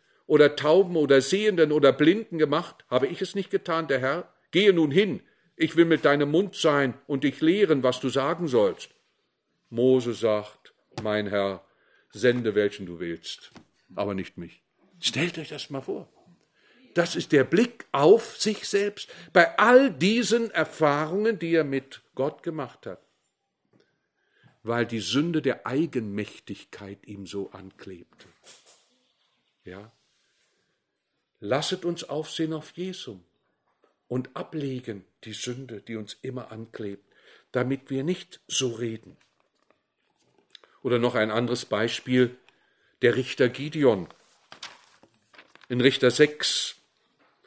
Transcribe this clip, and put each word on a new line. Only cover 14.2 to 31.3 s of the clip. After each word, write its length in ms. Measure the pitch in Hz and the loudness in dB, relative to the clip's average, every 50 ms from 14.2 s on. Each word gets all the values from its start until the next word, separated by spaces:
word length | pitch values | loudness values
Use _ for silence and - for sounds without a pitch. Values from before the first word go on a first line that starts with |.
| 90 - - | -8 -10 -12
mich." 240 | - 87 85 - _ _ _ _ _ _ _ _ _ | -14 -16 -16 -18 _ _ _ _ _ _ _ _ _
Stellt 400 | - - - 127 156 175 170 160 | -6 -4 -2 -2 -2 -4 -4 -8
euch 100 | 151 - | -10 -10
das 220 | - 202 - - | -12 -12 -10 -10
mal 100 | 139 135 | -10 -10
vor. 260 | 131 - - 214 175 - _ _ _ _ _ _ _ _ _ _ _ _ _ _ _ _ - | -8 -8 -8 -10 -10 -16 _ _ _ _ _ _ _ _ _ _ _ _ _ _ _ _ -2
Das 220 | 175 170 - - | 0 0 0 -2
ist 160 | 175 160 - | -6 -2 2
der 120 | - 139 127 | 4 4 4
Blick 440 | - 160 190 247 240 - - - _ | 4 4 2 2 2 0 -8 -12 _
auf 460 | - 139 143 160 208 220 - - - - | 0 4 6 8 8 6 4 0 -8 -4
sich 280 | - 214 208 - - | -2 -2 -2 -4 -4
selbst. 420 | - - 196 202 208 202 - - - - - - - - | -4 -2 -2 -2 -2 -6 -8 -14 -18 -18 -20 -10 -4 -2
Bei 240 | 185 170 226 - | 0 0 0 0
all 320 | - - 226 247 262 277 262 | 2 4 6 6 6 6 4
diesen 640 | 170 127 156 196 220 240 226 170 214 233 233 220 | 0 0 0 2 2 0 0 0 0 0 0 -2
Erfahrungen, 880 | - 175 156 - - - 156 147 143 147 156 151 170 202 214 226 220 165 | -2 -4 -4 -4 -2 0 0 2 2 0 -2 -4 -2 -2 -2 -2 -2 -4
die 160 | 175 165 165 | -2 0 0
er 80 | 165 151 | 0 0
mit 380 | 139 135 135 131 - - - _ _ _ | 0 -4 -6 -8 -10 -14 -20 _ _ _
Gott 300 | - 131 151 - - - | -4 -4 -4 -6 -8 -10
gemacht 420 | 170 160 156 135 120 - _ - | -10 -8 -8 -10 -12 -14 _ -16
hat. 160 | 110 90 - _ _ _ _ _ _ _ _ _ _ _ _ _ _ _ _ _ _ _ _ _ _ _ _ _ _ _ _ _ _ _ _ | -16 -16 -16 _ _ _ _ _ _ _ _ _ _ _ _ _ _ _ _ _ _ _ _ _ _ _ _ _ _ _ _ _ _ _ _
Weil 240 | - 107 117 120 117 | -6 -4 -2 -2 -2
die 140 | 110 117 113 | -2 -4 -6
Sünde 420 | 95 87 110 139 156 175 165 156 | -6 -2 -2 -2 0 0 -2 -2
der 240 | - 135 117 - - | -2 -2 -2 -4 -4
Eigenmächtigkeit 1400 | 113 127 143 170 147 120 127 110 104 98 104 104 - - - - - 101 - - _ - - 101 98 98 - _ | -4 -2 -2 -2 -2 -4 -6 -6 -6 -6 -8 -8 -8 -12 -16 -16 -16 -16 -16 -18 _ -18 -16 -16 -16 -16 -18 _
ihm 180 | - 104 101 98 | -18 -16 -16 -14
so 240 | 87 - 101 98 - | -12 -10 -10 -10 -10
anklebte. 760 | - 95 95 95 - - - 98 95 85 85 _ _ - - - _ _ _ - - - _ - - _ _ _ _ _ _ _ _ _ _ _ _ _ _ _ _ _ _ | -12 -18 -20 -20 -20 -20 -18 -18 -18 -18 -20 _ _ -20 -20 -20 _ _ _ -20 -20 -20 _ -20 -20 _ _ _ _ _ _ _ _ _ _ _ _ _ _ _ _ _ _
Ja? 280 | 95 90 98 104 117 _ _ _ _ _ _ _ _ _ _ _ _ _ _ _ _ _ _ _ _ _ _ _ _ _ _ _ _ | -20 -18 -18 -20 -20 _ _ _ _ _ _ _ _ _ _ _ _ _ _ _ _ _ _ _ _ _ _ _ _ _ _ _ _